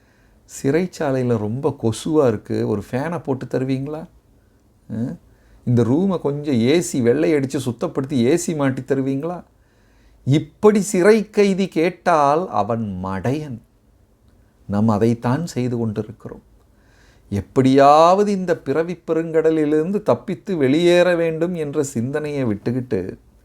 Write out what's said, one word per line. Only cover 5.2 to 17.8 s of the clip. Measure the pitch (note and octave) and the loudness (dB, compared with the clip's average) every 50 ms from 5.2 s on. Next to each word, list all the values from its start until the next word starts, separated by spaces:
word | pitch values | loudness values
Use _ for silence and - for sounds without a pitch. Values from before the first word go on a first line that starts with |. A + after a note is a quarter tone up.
| _ _ _ _ _ _ _ _ _ | _ _ _ _ _ _ _ _ _
இந்த | - B2 A#2 A#2 | 0 2 2 4
ரூமை | A2 C3 E3 F#3+ G3 F3+ D#3 | 2 2 2 2 0 -2 -2
கொஞ்சம் | - C#3 C#3+ D3 D3 D3+ C3+ | -2 -4 -4 -4 -4 -2 0
ஏ | A2+ A2+ B2+ D3+ F3 | 2 2 2 2 2
சி | E3+ - - C#3+ | 0 -2 -4 0
வெள்ளை | A#2 A#2 B2 D3 E3 F3 D#3 | 0 2 2 2 2 0 0
அடிச்சு | D3 C3+ C3 D3+ D3 A#2+ | 0 0 -2 -4 -6 -4
சுத்தப்படுத்தி | B2+ A2 - F#3 E3 - D3+ C3+ C3+ D3+ B2 A#2 | -6 -6 -4 -6 -6 -4 -6 -6 -2 -2 0 2
ஏ | B2 D#3+ | 2 2
சி | E3+ - - E3 | 0 0 -4 -4
மாட்டி | D3 C#3+ C3+ B2+ C3 | -2 -2 -2 -2 -4
தருவீங்களா?" | B2+ - C#3 C3+ C3 C3+ C3+ C3+ D3+ E3 F3+ E3+ - _ _ _ _ _ _ _ _ _ _ _ _ _ _ _ _ | -4 -4 -2 -2 -2 -4 -4 -4 -6 -8 -10 -10 -14 _ _ _ _ _ _ _ _ _ _ _ _ _ _ _ _
இப்படி | - C#3 D#3 D3 - _ _ - G#3+ G3+ G#3 | 0 0 0 0 -4 _ _ 4 4 4 4
சிறை | F#3 - - F3+ F3 G#3 A3+ A3 G3 - | 0 0 0 4 4 6 4 4 2 -2
கைதி | - G#3 G3+ G3 F#3+ F3 G3 | 0 0 2 2 2 0 -2
கேட்டால் | E3+ - D#3+ D#3+ F3+ F3+ - _ F3+ E3+ D3+ C#3+ C#3 D3 E3 F#3 F#3 | -2 0 0 0 0 -2 -2 _ 0 2 4 4 4 2 0 -2 -2
அவன் | A2 G#2+ G2+ G#2+ A#2 A2+ A2+ G2+ F#2 F2+ F#2 | -2 -2 -2 -2 -4 -4 -4 -6 -6 -6 -6
மடையன். | F#2+ F#2+ F#2+ F2+ B2 C3+ D#3 D3+ C#3+ A#2+ A2 - _ _ _ _ _ _ _ _ _ _ _ _ _ _ _ _ _ _ _ _ | -6 -6 -4 -4 -4 -4 -4 -6 -10 -12 -14 -16 _ _ _ _ _ _ _ _ _ _ _ _ _ _ _ _ _ _ _ _
நாம் | - G2+ G#2 A2 | -4 -2 0 2
அதைத்தான் | A2+ G#2+ G#2 A#2+ A#2 A#2+ A#2 - A#2+ B2+ D#3 E3+ | 2 2 2 2 2 0 0 -2 -2 -2 -2 -4
செய்து | E3+ - B2+ B2 B2 B2 | -6 -6 -4 -4 -4 -4
கொண்டிருக்கிறோம். | A#2 A#2 A2 G#2 A2 G#2+ - - - - - - - _ _ _ _ _ _ _ _ _ _ _ _ _ _ _ _ _ _ | -4 -4 -4 -4 -6 -8 -8 -14 -18 -18 -18 -18 -18 _ _ _ _ _ _ _ _ _ _ _ _ _ _ _ _ _ _
எப்படியாவது | G2+ G2 F#2 - - C3+ B2+ C3 C3 C#3 | -6 -6 -6 0 0 2 4 6 6 8